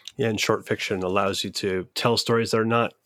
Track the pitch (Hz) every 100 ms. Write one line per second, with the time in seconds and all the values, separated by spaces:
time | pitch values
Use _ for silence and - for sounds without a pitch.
0 | - - 117 107 - 107 - 110 - 95
1 | 92 98 98 95 101 - 101 92 90 -
2 | 123 113 - 117 110 113 113 117 110 -